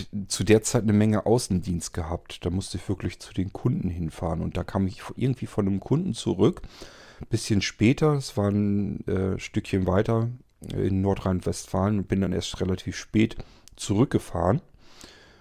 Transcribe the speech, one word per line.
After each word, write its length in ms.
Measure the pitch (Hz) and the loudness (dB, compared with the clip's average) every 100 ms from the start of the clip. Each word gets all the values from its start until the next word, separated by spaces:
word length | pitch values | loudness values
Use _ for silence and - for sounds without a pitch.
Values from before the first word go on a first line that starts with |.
| - 101 95 | -8 -10 -6
zu 160 | - | -4
der 200 | 101 107 | 6 6
Zeit 200 | - 123 | 6 0
eine 100 | 104 | 4
Menge 320 | 104 107 107 | 4 4 4
Außendienst 680 | - 123 - 92 101 85 - | 4 2 2 -2 0 -4 -4
gehabt. 520 | - 80 85 - - | -8 -6 -8 -8 -6
Da 40 | 87 | -4
musste 280 | 90 - - | -4 -4 -8
ich 100 | - | -4
wirklich 320 | 98 90 - | -4 -4 -8
zu 140 | - | -8
den 180 | - 92 | -4 -4
Kunden 380 | - 123 - 87 | -2 -2 0 -4
hinfahren. 520 | 85 80 - 82 82 | -4 -6 -4 -4 -4
Und 140 | 85 | -4
da 80 | 90 | -4
kam 240 | 90 98 98 | -4 -2 -2
ich 140 | - - | -4 -14
irgendwie 300 | - 127 127 | -4 -2 -2
von 220 | - - 98 | -4 -2 0
einem 120 | 98 | -2
Kunden 340 | - 143 190 | -2 -2 -2
zurück. 480 | 113 107 92 117 - - - - - - - - | -4 -4 2 2 2 -12 -16 -20 -20 -20 -18 -4
Bisschen 320 | 110 - 101 | -4 0 0
später, 520 | - - 110 147 156 | 0 4 4 6 2
es 240 | 143 - - | 2 -2 -2
war 120 | 101 | 2
ein, 560 | 104 104 101 98 - - | 2 2 0 -2 -4 -4
äh, 320 | 95 95 95 | -2 0 -4
Stückchen 480 | - 107 - 98 90 | -4 -6 0 0 2
weiter 420 | 92 113 117 117 123 - _ - | 2 2 2 0 -4 -16 _ -8
in 280 | 98 98 95 | -2 0 2
Nordrhein-Westfalen 1000 | 98 98 98 92 95 87 - 92 98 107 | 2 2 0 0 -2 -6 -4 0 2 0
und 80 | 92 | 0
bin 140 | 95 | 0
dann 120 | 92 | 2
erst 280 | 90 - - | 0 -4 -4
relativ 340 | 92 92 - | -2 -2 -4
spät 400 | - - 107 113 - - - - | -10 0 2 2 0 -14 -18 -20
zurückgefahren. 840 | - - 101 143 107 - 85 87 135 - - - - - - - - | -14 -2 2 4 2 0 0 2 2 -2 -20 -20 -20 -20 -20 -20 -20